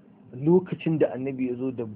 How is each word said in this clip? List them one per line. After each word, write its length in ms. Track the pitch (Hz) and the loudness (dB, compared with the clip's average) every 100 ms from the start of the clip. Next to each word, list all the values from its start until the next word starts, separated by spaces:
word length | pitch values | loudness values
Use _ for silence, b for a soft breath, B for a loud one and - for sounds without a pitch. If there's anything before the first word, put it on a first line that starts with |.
| _ _ - | _ _ -20
lokacin 640 | 127 147 185 185 156 165 156 | -4 4 4 4 -4 -2 2
da 140 | - | 2
Annabi 340 | 123 135 131 127 | 0 -6 -4 -4
ya 80 | 123 | -2
zo 160 | 131 | -6
da 140 | 120 110 | -6 -8